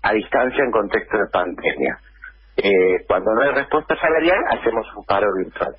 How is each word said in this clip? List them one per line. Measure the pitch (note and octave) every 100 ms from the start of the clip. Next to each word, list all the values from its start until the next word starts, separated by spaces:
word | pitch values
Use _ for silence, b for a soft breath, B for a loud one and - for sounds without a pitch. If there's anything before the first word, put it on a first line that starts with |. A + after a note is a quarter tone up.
a | G#2
distancia | G#2+ G#2 C3+ B2+ B2+
en | C3
contexto | A2 G2+ A2 - A2
de | G2
pandemia. | - F2+ - D#2+ C#2 C2+ - B B B B _ -
Eh, | G2 G2 F#2 F2+ -
cuando | F#2 F#2+
no | A2+
hay | C#3
respuesta | C3+ C#3 D3+ - D#3
salarial, | - D#3+ D#3+ F#3+ -
hacemos | - - A2+ - -
un |
paro | - G2+ G#2 F#2+
virtual. | F2+ - F#2+